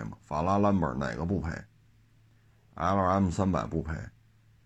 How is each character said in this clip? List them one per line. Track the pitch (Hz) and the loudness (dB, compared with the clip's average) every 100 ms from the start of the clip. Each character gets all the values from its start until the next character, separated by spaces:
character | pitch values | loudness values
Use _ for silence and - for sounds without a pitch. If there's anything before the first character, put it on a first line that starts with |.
吗？ | 53 - | -8 -12
法 | - 73 | -8 -2
拉 | 87 101 | 2 4
兰 | 104 98 | 4 4
博 | 76 | 0
哪 | 64 67 57 | -2 -4 -4
个 | 85 | -2
不 | 95 | -2
赔 | 80 - - _ _ _ _ _ _ _ _ _ _ - | -4 -8 -12 _ _ _ _ _ _ _ _ _ _ -4
？L | 85 98 | 0 2
M | 92 98 95 | 4 4 2
三 | 82 95 | 2 0
百 | 82 55 | 0 -2
不 | 80 | -4
赔， | 80 78 53 - _ _ _ _ | -4 -8 -10 -18 _ _ _ _